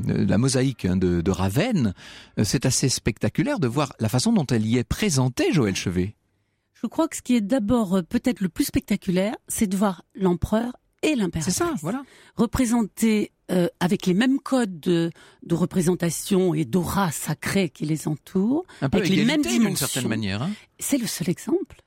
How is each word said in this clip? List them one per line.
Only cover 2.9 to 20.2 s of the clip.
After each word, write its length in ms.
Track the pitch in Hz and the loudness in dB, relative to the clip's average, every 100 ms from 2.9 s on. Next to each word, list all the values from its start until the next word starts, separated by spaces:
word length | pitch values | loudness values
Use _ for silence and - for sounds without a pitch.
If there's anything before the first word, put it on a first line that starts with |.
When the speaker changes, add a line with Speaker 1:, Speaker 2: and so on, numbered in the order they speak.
Speaker 1:
spectaculaire 680 | - - 107 107 - 214 277 | -2 -4 -2 -2 0 0 0
de 80 | 131 | 0
voir 280 | 127 151 - | 0 -4 -2
la 100 | 110 | -2
façon 200 | 127 220 | 0 2
dont 140 | 233 | 2
elle 220 | 135 120 110 | 2 0 2
y 100 | 123 | 0
est 80 | |
présentée, 680 | 117 - 214 135 127 - 392 | 0 -2 0 2 0 0 2
Joël 240 | 196 107 | 2 2
Chevet. 420 | 95 - 90 92 - _ _ _ _ _ | 0 -2 -2 -2 -6 _ _ _ _ _
Speaker 2:
Je 120 | _ 233 | _ -6
crois 220 | - 320 | -2 -2
que 80 | - | -4
ce 60 | |
qui 140 | - 247 | 0 0
est 40 | |
d'abord, 560 | 202 262 202 240 202 190 | 2 0 2 0 2 0
euh, 60 | |
peut-être 400 | 170 233 - 180 | 0 -2 -2 -2
le 80 | 185 | -4
plus 140 | - | -2
spectaculaire, 680 | 285 277 - 202 - 180 202 330 - | -2 -2 -2 -2 0 0 0 -4 -8
c'est 180 | - 214 | -2 -2
de 120 | 190 | 2
voir 240 | 208 170 - | 0 -2 -12
l'empereur 600 | - 185 175 - 220 233 - _ _ | -2 0 0 0 0 -2 -8 _ _
et 120 | 311 | -2
l'impératrice 400 | 285 185 170 160 | 0 0 -2 -2
Speaker 1:
C'est 100 | 180 | 0
ça, 80 | 339 254 | -2 -2
voilà. 220 | 151 254 277 - - - | -4 -6 -10 -20 -12 -2
Speaker 2:
représentés, 960 | 220 - 247 240 208 - 226 214 - _ - | 0 2 2 2 0 0 2 2 0 _ -2
euh, 180 | 185 175 - | 0 0 0
avec 240 | 180 196 | 0 0
les 80 | - | 2
mêmes 260 | 180 254 269 | 2 4 2
codes 400 | - 262 226 175 | 0 0 0 -2
de, 320 | 185 170 165 - - _ | 0 2 0 -4 -18 _
de 120 | - | -4
représentation 1000 | 165 175 190 170 175 170 - - 185 185 | -2 0 0 0 0 -2 -4 0 2 2
et 140 | 156 131 | 0 0
d'aura 440 | 180 151 190 185 | -2 0 0 0
sacrée 600 | - - 151 - 196 175 | -2 -6 -6 -2 0 -2
qui 160 | - 156 | -4 -4
les 200 | 156 - | -2 -2
entoure, 580 | 151 - 190 202 294 359 - | -6 -4 -2 0 0 -4 -6
Speaker 1:
Un 80 | - | 0
peu 80 | 196 | 0
Speaker 2:
avec 100 | 180 | 2
les 160 | 190 | 2
mêmes 160 | 226 302 | 2 2
Speaker 1:
égalité, 80 | 330 | 2
d'une 140 | 240 | 2
Speaker 2:
dimensions. 240 | 214 - 135 | 2 0 -2
Speaker 1:
certaine 240 | 135 120 | -2 -2
manière, 320 | 110 | -2